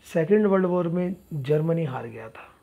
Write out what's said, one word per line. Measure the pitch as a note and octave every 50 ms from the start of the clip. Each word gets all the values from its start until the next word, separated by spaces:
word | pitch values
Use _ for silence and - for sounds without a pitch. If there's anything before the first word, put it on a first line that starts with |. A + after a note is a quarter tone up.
| _ - -
सेकेंड | F3 D#3+ D#3 G3+ G#3+ G#3+
वर्ल्ड | G3+ F#3+ F#3+ F#3
वॉर | F3+ F3 F3+ F3 E3+
में | E3 F3+ F3+ F3+ F#3 F3 - - F3
जर्मनी | D3+ C3 B2+ D3+ D3+ D#3 E3 E3 E3 E3
हार | C#3+ B2+ B2 A#2 A#2
गया | A2 A2+ A2 A2+
था | - - - - - _